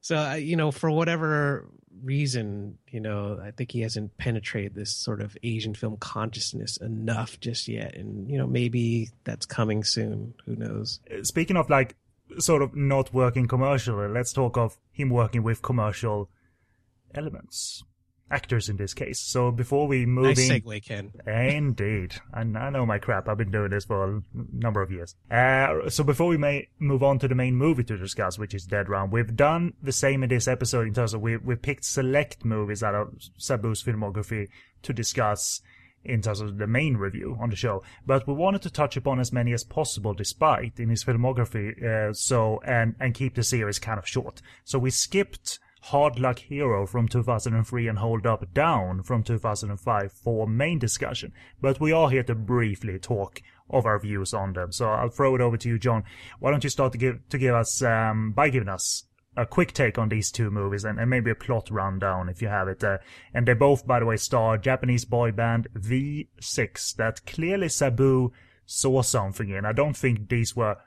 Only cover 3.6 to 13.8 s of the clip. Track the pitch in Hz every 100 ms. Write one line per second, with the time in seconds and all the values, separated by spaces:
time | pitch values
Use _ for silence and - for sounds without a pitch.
3.6 | 120 120 110 110 104 _ - 113 101 113
4.6 | 101 95 101 - - 104 104 - 117 113
5.6 | 110 107 113 107 - 110 110 110 104 -
6.6 | 107 - 113 110 113 113 113 - 120 117
7.6 | - 110 107 - 104 104 101 139 131 127
8.6 | 120 120 117 117 113 - - 110 - -
9.6 | 110 107 107 - 107 107 110 117 - 110
10.6 | 110 107 110 - - 101 101 - - 185
11.6 | 156 143 123 - _ _ _ - - 156
12.6 | 139 131 139 135 131 131 127 123 120 127
13.6 | 131 139